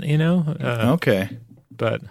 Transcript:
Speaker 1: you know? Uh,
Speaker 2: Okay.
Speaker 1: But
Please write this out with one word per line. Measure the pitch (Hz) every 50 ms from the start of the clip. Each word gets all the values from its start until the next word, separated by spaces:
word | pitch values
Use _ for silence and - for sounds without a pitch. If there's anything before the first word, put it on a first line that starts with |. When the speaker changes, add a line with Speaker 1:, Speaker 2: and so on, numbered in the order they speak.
| -
Speaker 1:
you | 143 147
know? | 156 160 165 180 180 156 151 - -
Uh, | 127 127 120 113 110 120 156
Speaker 2:
Okay. | 170 - 131 104 95 98 - 117 - - - - - _ _ 120 -
Speaker 1:
But | 120 110 113 - - 110